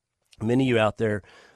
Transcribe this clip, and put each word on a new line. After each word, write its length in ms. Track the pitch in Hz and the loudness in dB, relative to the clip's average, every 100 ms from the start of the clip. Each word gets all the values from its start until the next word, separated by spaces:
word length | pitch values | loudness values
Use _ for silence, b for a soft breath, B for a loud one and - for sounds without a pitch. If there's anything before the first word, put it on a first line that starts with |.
| _ _ _ - | _ _ _ -8
Many 220 | 110 123 | -2 0
of 40 | 131 | 2
you 100 | 117 | 2
out 180 | 107 - | 0 0
there, 240 | 110 104 - B B | -4 -4 -8 B B